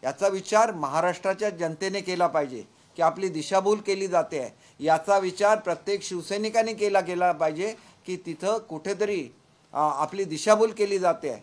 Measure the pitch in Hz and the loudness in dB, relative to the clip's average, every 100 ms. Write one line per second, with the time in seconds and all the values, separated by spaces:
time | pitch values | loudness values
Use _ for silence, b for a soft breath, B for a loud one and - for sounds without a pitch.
0 | 127 - 196 190 190 214 226 185 143 151 | -6 0 0 0 2 4 4 2 -2 0
1 | 175 175 196 190 208 170 165 160 190 196 | 0 0 -2 -2 -2 -2 -6 -4 -4 -4
2 | 190 180 175 160 143 123 98 b b - | -4 0 2 2 -2 -6 -14 b b 0
3 | 165 170 190 160 147 190 190 208 208 190 | 0 2 -4 -4 0 2 2 0 0 -2
4 | 190 175 160 156 120 - _ _ 147 160 | 0 0 0 -4 -6 -10 _ _ 2 2
5 | 160 196 190 180 202 165 - 165 - 202 | 4 2 2 0 2 2 0 -6 -2 -4
6 | - 180 165 202 214 220 226 220 208 196 | -4 -8 -6 -4 0 0 0 0 2 2
7 | 175 175 180 160 160 156 202 220 B B | 2 0 2 2 0 0 -6 -6 B B
8 | - 180 175 156 185 220 220 156 170 196 | -10 -10 -8 -6 -2 -2 -4 -10 -6 -2
9 | 208 196 127 - _ _ _ - 151 139 | -2 -2 -6 -14 _ _ _ 0 0 0
10 | 151 196 196 151 214 214 220 214 208 196 | -4 -4 -4 -2 4 6 4 2 0 2
11 | 180 160 147 110 | 2 0 -2 -8